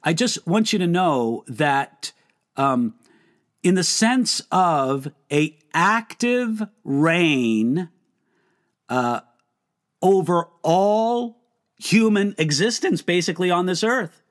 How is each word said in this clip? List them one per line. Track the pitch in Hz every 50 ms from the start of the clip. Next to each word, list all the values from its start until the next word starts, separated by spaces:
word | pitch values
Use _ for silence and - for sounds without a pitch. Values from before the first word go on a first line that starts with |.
| -
I | 156
just | 170 160 247 240 - - _
want | 170 175 220 220 -
you | 220 202
to | 185
know | 170 170 180 185 170 147 127 120 113 117 - - -
that, | 120 104 151 143 139 139 135 - _ _ - - _ _ _ _ _ _ _ _ _
um, | - 139 139 131 123 120 110 - _ _ _ _ _ _ _ _ _ _ _ _ _
in | - 175 190
the | 180 165
sense | - - - 220 226 254 262 233 - - - - _
of | - 185 185 175 160 143 135 131 139 139 135 143 _ _ _ _
a | 143 147 156 151 - _ _ _ -
active | 160 170 196 220 233 220 _ - _ 233 240 247 247 247 226 220 214 214 202 _ _ _
reign, | - 139 139 151 165 165 175 175 160 147 131 123 117 110 107 110 117 135 175 185 165 _ _ _ _ _ _ _ _ _ _ _ _ _ _ _ _ _ _ _ -
uh, | 123 127 123 120 120 117 - _ _ _ _ _ _ _ _ _ _ _ _ _ _ _
over | - 190 196 190 170 156 175 170 165 - _ _
all | - 165 165 185 196 208 208 220 226 233 240 240 240 233 220 _ _ _ _ _ _ _ _ _
human | - - 165 220 220 220 208 202 202 202 - -
existence, | 160 156 147 135 - - 240 - - 381 302 156
basically | - - 175 180 170 - 170 170 180 180
on | 175 175 180
this | 185 185 165 -
earth | 226 247 262 202 165 _ _ _ _